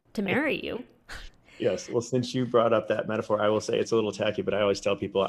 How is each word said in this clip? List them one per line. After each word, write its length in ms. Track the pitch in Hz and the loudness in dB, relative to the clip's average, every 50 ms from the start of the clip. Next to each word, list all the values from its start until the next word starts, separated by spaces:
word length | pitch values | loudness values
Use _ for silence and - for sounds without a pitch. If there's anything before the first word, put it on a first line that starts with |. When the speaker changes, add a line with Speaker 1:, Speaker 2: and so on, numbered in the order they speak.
| _ _ - | _ _ -6
Speaker 1:
to 80 | - | -4
marry 420 | 202 196 190 240 311 294 - - - | -2 0 2 2 2 0 -2 -2 -4
you. 200 | - - - - - _ _ _ - - - - - - _ _ _ - - | -6 -6 -8 -10 -12 _ _ _ -16 -14 -14 -14 -16 -18 _ _ _ -8 -2
Speaker 2:
Yes. 300 | - 113 90 90 - - | 0 0 0 0 -4 -4
Well, 120 | 120 120 | -2 -4
since 340 | 120 - 131 127 120 - - | -2 0 -2 -2 -2 0 -2
you 100 | 127 127 | -2 -2
brought 260 | 117 123 117 117 113 | 2 4 4 4 6
up 160 | 113 107 107 - | 4 2 2 0
that 180 | 107 110 - 98 | -2 -2 -2 -2
metaphor, 340 | 107 110 - - 107 104 | -2 -4 -2 0 0 2
I 80 | 107 104 | 2 2
will 120 | 107 107 | 2 2
say 180 | - - 117 110 | 0 0 0 0
it's 120 | 104 - | 0 2
a 40 | 117 | 2
little 160 | 113 110 104 | 0 0 0
tacky, 320 | 95 101 107 107 104 - 95 | -2 -2 -2 -2 0 -2 -2
but 100 | 95 98 | -2 0
I 80 | 101 | 2
always 180 | 104 101 101 - | 2 2 2 2
tell 160 | - 101 101 | 0 -2 -2
people 320 | 98 101 92 - 98 95 | -2 -2 -2 0 0 0